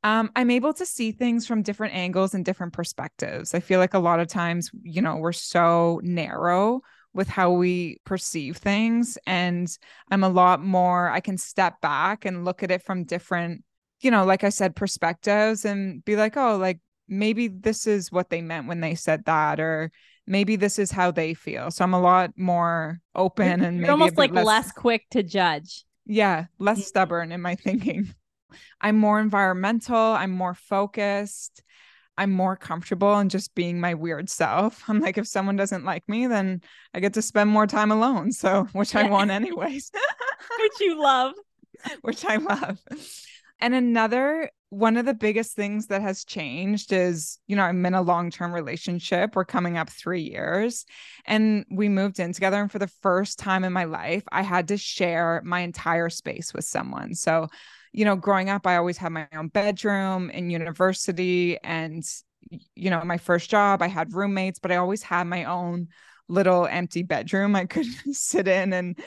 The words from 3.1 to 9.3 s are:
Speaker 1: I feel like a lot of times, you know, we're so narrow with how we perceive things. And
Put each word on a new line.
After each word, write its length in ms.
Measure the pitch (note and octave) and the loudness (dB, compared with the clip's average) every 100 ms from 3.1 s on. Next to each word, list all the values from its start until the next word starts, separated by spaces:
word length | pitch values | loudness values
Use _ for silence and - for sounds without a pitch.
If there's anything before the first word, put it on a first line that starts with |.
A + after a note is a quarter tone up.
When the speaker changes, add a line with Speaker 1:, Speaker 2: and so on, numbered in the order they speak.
| _ - - - | _ -6 -6 -4
Speaker 1:
I 60 | E3+ | -4
feel 200 | - F#3 | 2 4
like 140 | F#3 | 4
a 60 | G3 | 4
lot 220 | E3+ E3+ | 4 2
of 60 | E3+ | 0
times, 420 | G3 E3+ F3 E3 - | -2 -2 -2 -6 -12
you 180 | E3+ E3 | -8 -2
know, 160 | A3+ D#3 | -2 0
we're 160 | D#3+ | -2
so 680 | E3+ - F3 E3+ E3+ E3+ E3+ | -4 -2 4 6 6 4 2
narrow 800 | F3 F3 D#3 - E3+ F3+ G#3 B3+ - _ _ | -2 -2 -4 -2 2 2 2 0 -6 _ _
with 140 | F3+ F#3+ | -4 -4
how 240 | - F3+ | 2 4
we 460 | F3+ F3+ F3+ E3+ - - | 4 2 0 -4 -8 -6
perceive 500 | F#3+ - E3 C#3 E3+ | -6 -4 -6 -8 -6
things. 600 | G3+ G3+ A3+ A#3 A#3 - | -2 0 2 2 0 -4
And 420 | - | -4